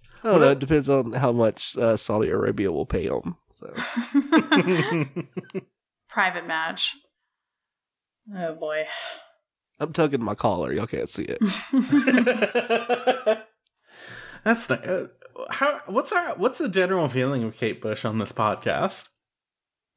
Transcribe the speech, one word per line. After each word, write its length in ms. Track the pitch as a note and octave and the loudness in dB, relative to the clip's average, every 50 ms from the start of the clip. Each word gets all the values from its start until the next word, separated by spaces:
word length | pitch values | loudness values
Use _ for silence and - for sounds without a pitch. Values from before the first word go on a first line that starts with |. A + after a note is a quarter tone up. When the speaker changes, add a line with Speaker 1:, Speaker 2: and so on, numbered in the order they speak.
| - - - - - | -20 -20 -16 -6 0
Speaker 1:
I 80 | A3+ | 4
don't 100 | G3 E3 | 6 6
know. 100 | D3 C#3 | 8 6
It 80 | C#3 C3+ | 6 4
depends 300 | C#3 C3 D#3 D3 C3 C#3 | 2 2 2 2 4 4
on 240 | C#3 C3+ A#2 A2+ G#2+ | 2 2 2 0 0
how 180 | C3 C#3 B2 | 0 2 2
much, 460 | A#2+ A#2+ A2+ A2 - - - - - | 4 4 4 2 2 -2 -6 -8 -2
uh, 200 | A2+ A#2 A2+ A2 | 0 2 2 2
Saudi 320 | G#2 - - G#2+ G#2+ A2 - | 2 0 0 0 2 2 2
Arabia 420 | - G#2 G2+ G#2+ G#2+ - G2 F#2 | 2 2 2 0 2 2 0 0
will 140 | D#2+ C#2+ D#2+ | 0 -2 -2
pay 200 | - - F#2+ E2 | -2 -2 -2 -2
him. 300 | - C#2 A#1+ - F3 E3+ - _ _ _ | -2 -2 -4 -4 -6 -8 -10 _ _ _
So. 180 | _ - - - | _ -18 -12 -10
Speaker 2:
<laughs> 1300 | A#3 - - - A#3+ A#3 - - C#4+ - - E4 D#4 - - G#3 F#3+ F3 F3 F#3 E3 C3+ C3+ F3 D#3+ C#3+ - - F3 D3 - _ F#3 - - - F#3+ - _ _ _ _ _ _ _ _ - | -8 -8 -6 -4 -6 -4 0 0 0 2 4 4 2 4 4 2 2 4 4 2 2 2 0 0 -2 -2 -4 -6 -10 -12 -10 _ -14 -12 -10 -10 -12 -12 _ _ _ _ _ _ _ _ -6
Private 360 | - A3 G3 F#3 F3 E3+ F3 | -2 0 0 0 -2 -4 -6
match. 480 | E3+ D#3+ D#3+ D#3+ E3 F#3+ - - - - - _ _ _ _ _ _ _ _ _ _ _ _ _ _ _ _ _ _ _ _ _ _ _ _ _ G#3+ G3+ | -6 -6 -4 -4 -4 -4 -2 -2 -4 -4 -8 _ _ _ _ _ _ _ _ _ _ _ _ _ _ _ _ _ _ _ _ _ _ _ _ _ -14 -8
Oh, 180 | F#3 E3+ D#3+ D#3 | -6 -6 -6 -6
boy. 320 | - D#3 D3+ D3+ D#3 D#3 - - - - - - - - - _ _ _ _ _ _ _ _ _ - | -6 -6 -4 -2 -2 -4 -4 -6 -8 -8 -10 -12 -14 -16 -20 _ _ _ _ _ _ _ _ _ -8
Speaker 1:
I'm 140 | D3+ D#3+ D3+ | -6 -4 0
tugging 280 | F3 D#3 C#3+ C#3 A#2+ A#2 | 0 2 2 2 0 -2
my 120 | G2+ G#2 | -4 -2
collar. 360 | - - A2+ F#2 F2+ D2 B1 C#2+ | 0 2 2 2 0 0 -2 -2
Y'all 120 | F#2+ A2 | -2 -4
can't 220 | - - - - - | -4 -4 -6 -6 -6
see 160 | - - - | -6 -6 -6
it. 120 | - - - | -6 -2 0
Speaker 3:
<laughs> 2000 | A3 F#3+ F3+ - - - C4+ B3+ - - C#4+ C#4+ - C4 B3+ A#3+ A3+ B3+ A#3 A3 - - - A#3+ A#3 - A#3 A#3 - - A#3+ A#3+ - B3+ B3+ - - G#3+ A3 A3+ - - _ _ _ _ _ _ _ _ - - - - - - - - - - - | 0 0 0 -4 -4 0 0 0 2 4 2 4 4 4 4 4 4 2 2 2 0 0 0 -2 0 0 0 -2 0 -2 -2 0 2 0 0 2 2 0 0 0 -4 -12 _ _ _ _ _ _ _ _ -20 -20 -20 -18 -18 -18 -18 -18 -16 -2 0
That's 260 | G#3+ A#3 A3+ - - | 0 0 0 0 -2
not, 180 | B2 - - | -4 -2 -2
uh, 200 | - F#3 F3+ - - _ _ - - - - - - | -2 -2 -2 -4 -6 _ _ -20 -20 -16 -14 -10 -8
how, 300 | - - C4+ D4 C#4+ - - | -4 0 0 0 0 -2 -6
what's 260 | - F#3+ B3+ D4+ - | -4 -2 -2 0 0
our, 240 | G4 F4 F4 C#4 - | 0 -2 -2 -2 -2
what's 220 | - F#3+ C4 B3+ | -2 -2 0 0
the 120 | - D#4+ A3 | -2 -2 0
general 380 | F3 F#3+ F#3 F3+ F#3+ F3+ D#3 | 2 2 2 2 2 2 0
feeling 360 | C3+ B2 C3 B2+ C3+ C#3 B2 A2+ | 0 0 0 0 0 0 -2 -2
of 120 | A2 - | -4 -4
Kate 260 | - B2 A2 - - | -2 -2 -2 -2 -4
Bush 240 | - A2 G#2+ - - | -4 -6 -4 -4 -2
on 120 | A2+ A2 | -2 0
this 140 | A2 G2+ - | -2 -2 -2
podcast? 800 | - - A2 G#2+ F#2+ - - G#2+ D2 - E3 G3 - - - - _ _ _ _ _ _ _ _ _ _ _ _ _ _ _ _ _ | -2 0 0 0 0 0 -2 -2 0 0 -2 -2 -4 -6 -8 -10 _ _ _ _ _ _ _ _ _ _ _ _ _ _ _ _ _